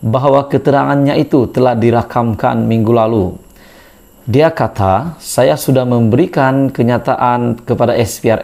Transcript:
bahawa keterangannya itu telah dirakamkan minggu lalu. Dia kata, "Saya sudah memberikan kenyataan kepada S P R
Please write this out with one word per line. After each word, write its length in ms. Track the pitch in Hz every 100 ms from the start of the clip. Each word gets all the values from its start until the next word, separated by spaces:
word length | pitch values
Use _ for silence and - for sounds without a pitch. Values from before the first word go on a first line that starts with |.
bahawa 480 | 113 123 143 139 135
keterangannya 720 | 135 143 139 139 143 139 156
itu 320 | 139 147 110
telah 240 | - 127 113
dirakamkan 880 | 117 113 - 123 117 104 127 117
minggu 280 | 113 113 110 117
lalu. 400 | 110 113 90 90 - - - - - - - -
Dia 240 | - 131 160
kata, 720 | 160 113 - 95 95 165 -
"Saya 320 | - - 135
sudah 320 | 151 - 131
memberikan 880 | 123 120 113 123 185 156 131 135 135
kenyataan 880 | - 120 123 139 123 123 120 120 117
kepada 320 | - 120 123
S 320 | 117 110 -
P 80 | 123
R 80 | 110